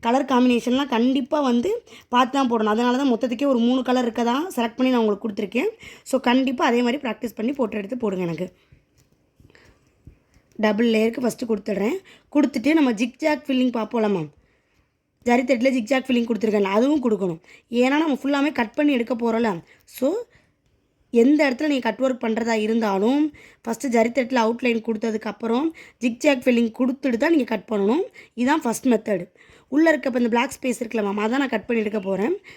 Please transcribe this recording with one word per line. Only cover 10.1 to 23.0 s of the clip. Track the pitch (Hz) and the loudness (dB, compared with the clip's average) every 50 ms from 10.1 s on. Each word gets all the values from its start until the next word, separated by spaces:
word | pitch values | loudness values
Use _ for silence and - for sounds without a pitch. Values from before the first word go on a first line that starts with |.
| - _ _ _ _ _ _ _ _ - 214 | -20 _ _ _ _ _ _ _ _ -2 0
டபுள் | 214 208 208 240 233 220 | 0 2 2 2 2 2
லேயருக்கு | 220 220 226 233 294 247 | 2 2 0 0 -2 -4
ஃபஸ்ட்டு | 226 - - 254 226 | -4 -4 -4 -4 -4
கொடுத்துட்றேன். | 220 202 - - 202 190 196 233 349 381 - - - - _ _ - | -4 -4 -4 -4 -4 -2 -2 -2 -2 -4 -8 -14 -20 -20 _ _ 0
கொடுத்துட்டு | 294 311 - - 240 214 277 320 330 | 0 0 0 -2 -2 0 2 2 4
நம்ம | 285 247 226 | 2 2 2
ஜிக்ஜாக் | 190 254 233 - - 302 311 302 - - | 0 -2 -4 -4 -4 -2 -2 -2 -2 -2
ஃபில்லிங் | - 262 254 254 254 233 | -2 0 0 0 0 0
பார்ப்போம்ல, | 226 214 214 - 226 214 208 202 | -4 -6 -4 -2 -2 0 0 0
மேம். | 175 156 147 - _ _ _ _ _ _ _ _ _ _ _ _ _ _ _ _ _ _ | -2 -4 -8 -12 _ _ _ _ _ _ _ _ _ _ _ _ _ _ _ _ _ _
ஜரி | 240 240 254 262 | 2 2 2 4
த்ரெட்ல | 269 269 226 247 269 254 | 2 0 2 2 2 2
ஜிக்ஜாக் | 262 214 - 269 262 262 | 0 0 0 -2 -2 0
ஃபில்லிங் | - 254 240 233 226 | 0 0 0 0 0
கொடுத்துருக்கேன்ல, | 233 202 - 214 202 208 202 190 196 220 | -2 -2 0 0 0 0 0 2 2 2
அதுவும் | 247 277 302 302 247 | 2 4 2 2 2
கொடுக்கணும். | 240 214 180 196 180 160 160 - - - - _ _ 233 240 247 | 0 0 0 -2 -4 -4 -6 -12 -20 -20 -20 _ _ 0 2 2
ஏன்னா, | 262 277 302 320 | 2 2 2 2
நம்ம | 320 262 - - | 0 0 -2 -2
ஃபுல்லாமே | 277 285 277 277 302 294 - | -2 0 0 0 0 0 -2
கட் | 233 208 - - | -4 -2 -2 0
பண்ணி | 302 294 277 | 2 2 2
எடுக்க | 240 233 - 254 | 2 0 -2 -4
போறோம்ல. | 226 233 233 220 226 240 220 180 165 - _ - _ _ _ - - | -2 -2 -2 0 0 0 -2 -2 -4 -8 _ -20 _ _ _ -8 -4
So, | 254 285 370 466 480 - _ _ _ _ _ _ _ _ _ _ _ _ _ _ _ _ - 233 233 | -2 -2 -2 -2 -6 -10 _ _ _ _ _ _ _ _ _ _ _ _ _ _ _ _ 2 4 4
எந்த | 277 302 294 302 | 6 4 4 2
இடத்துல | 269 247 233 302 302 285 | 2 0 0 -2 0 0
நீங்க | 254 233 226 | 0 -2 -2
கட் | 214 - 262 | -2 0 -2
ஒர்க் | 262 254 240 - | -2 -2 -2 -2
பண்றதா | 226 220 220 226 233 226 214 214 | -4 -2 -2 -2 -2 -2 0 0
இருந்தாலும், | 214 226 233 220 208 196 185 | 0 0 0 0 0 0 2